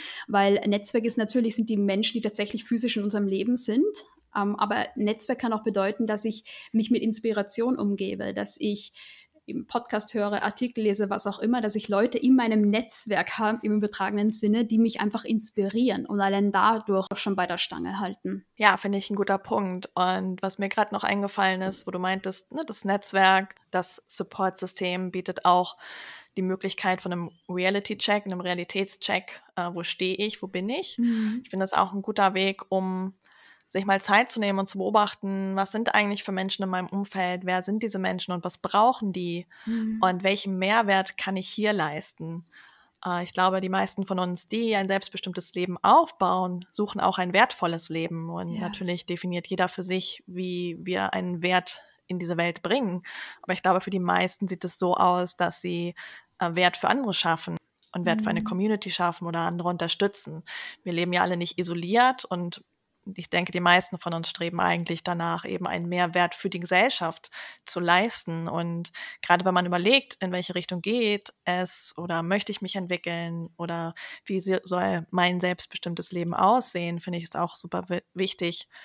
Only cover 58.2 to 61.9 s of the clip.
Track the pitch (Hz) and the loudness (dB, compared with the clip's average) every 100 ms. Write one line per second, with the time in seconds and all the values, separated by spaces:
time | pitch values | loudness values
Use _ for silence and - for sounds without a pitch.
58.2 | 214 170 214 180 214 208 190 - 175 170 | 2 0 0 0 0 0 -2 0 0 -2
59.2 | 170 170 170 175 175 170 170 - 202 - | -4 -2 0 0 -2 -2 -2 2 0 0
60.2 | - 160 - - - - 185 170 175 180 | -8 -10 -12 -12 -12 -10 -4 -2 0 2
61.2 | 185 175 175 - 180 175 175 | 2 2 -2 -2 -2 -2 2